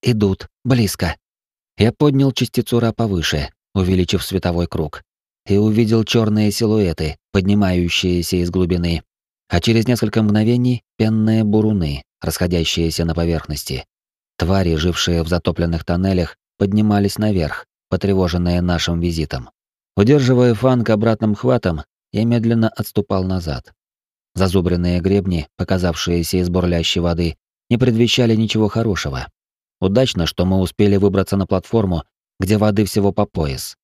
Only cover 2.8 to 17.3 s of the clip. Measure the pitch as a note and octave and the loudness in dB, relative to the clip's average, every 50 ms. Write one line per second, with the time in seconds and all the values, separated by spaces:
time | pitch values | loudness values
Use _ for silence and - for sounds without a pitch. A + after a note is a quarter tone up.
2.8 | A2 A#2 A2 - A#2 G#2+ G2 F2 D#2 - - D2+ C#2+ - _ _ _ _ _ G2+ | 0 0 -2 -2 -2 -2 0 -2 -2 -2 -2 -4 -4 -6 _ _ _ _ _ -2
3.8 | F#2 F2+ F#2+ F#2 F2+ - - F#2 - - F#2+ F#2+ - F#2 E2+ E2+ F2 - - E2 | 0 2 2 2 0 0 -2 -4 -4 -2 -6 -2 -2 -2 -2 -2 -4 -4 -4 -6
4.8 | D#2 D2+ - - - _ _ _ _ _ _ _ _ - G2 G2+ G#2 G#2+ G#2+ G#2+ | -6 -6 -8 -14 -20 _ _ _ _ _ _ _ _ 0 0 2 2 2 2 2
5.8 | A#2+ G#2+ A2+ A2+ A2 - - A#2 A2 G#2+ G#2 G#2+ G#2+ G#2 G2 - A#2 G#2+ G#2+ A2 | 2 2 2 0 0 2 0 0 2 2 2 2 2 0 0 0 0 0 2 2
6.8 | G#2 F2 D#2+ - E2 D2+ D2 _ _ _ _ G2 F2+ F#2+ G2+ G#2 G2+ F#2 F2+ F2+ | 2 0 0 -2 -4 -6 -6 _ _ _ _ -2 0 2 2 2 2 2 2 0
7.8 | F2 E2+ - - - F#2 F2+ F2 E2 - - F2+ F2 F2 F2 F#2 F2+ E2+ F2+ F2 | 0 0 -2 -2 -2 0 0 0 -2 0 -2 -2 -2 0 0 0 0 0 0 0
8.8 | E2+ F2 E2+ D#2+ - _ _ _ _ _ _ _ _ _ - F2 - - A2+ A2+ | 0 -2 -2 -4 -6 _ _ _ _ _ _ _ _ _ -2 0 2 2 2 2
9.8 | A2 A2 B2 A2 - G#2+ - A2+ A2 G#2 G#2 G#2+ G#2+ A2+ A#2+ B2 B2 B2 B2 A#2 | 2 2 0 0 0 -2 0 0 2 2 2 2 2 2 2 2 2 0 -2 -2
10.8 | _ _ _ _ A2+ A2 A2 A2 G#2+ A2 A2 A2 A2+ G#2 G2+ G#2+ G#2+ G#2+ G#2+ G2+ | _ _ _ _ 0 0 2 2 2 2 2 2 2 2 2 2 2 2 2 0
11.8 | E2+ D2 C#2+ C#2 - _ _ _ - E2 D#2+ - F2+ F2+ F2 F2 E2 - - - | 0 -2 -4 -6 -10 _ _ _ -8 -8 -4 -2 -2 0 0 0 0 -2 -2 -2
12.8 | E2 E2 D#2 - E2+ E2 D#2+ E2+ E2 E2+ E2 D#2+ - - D2+ D2 - - C2+ B1 | -2 -2 -2 -2 -2 -2 0 -2 0 0 -2 -2 -4 -6 -10 -10 -8 -8 -10 -10
13.8 | - _ _ _ _ _ _ _ _ _ _ _ - E2 G2 G2 F#2+ E2+ E2 D#2 | -10 _ _ _ _ _ _ _ _ _ _ _ 0 0 2 2 2 0 0 0
14.8 | D#2 F2+ E2+ - - - F2 E2+ E2 D#2+ F2+ F2 - - E2 - E2+ E2+ E2 E2 | 0 -2 -2 -2 -2 -2 0 -2 0 0 -2 -2 -2 -4 -2 -2 -2 -2 -2 -4
15.8 | - - E2+ F2 F#2 G2 F#2+ F2+ E2+ D#2+ - _ _ _ _ _ G2+ G2 G2 G#2+ | -4 -4 -2 -2 0 0 0 0 -2 -2 -6 _ _ _ _ _ -2 0 2 2
16.8 | G#2+ G#2 G#2 G2+ G2+ G2+ - - G#2+ G#2+ | 2 2 2 2 2 0 -2 -2 -2 -2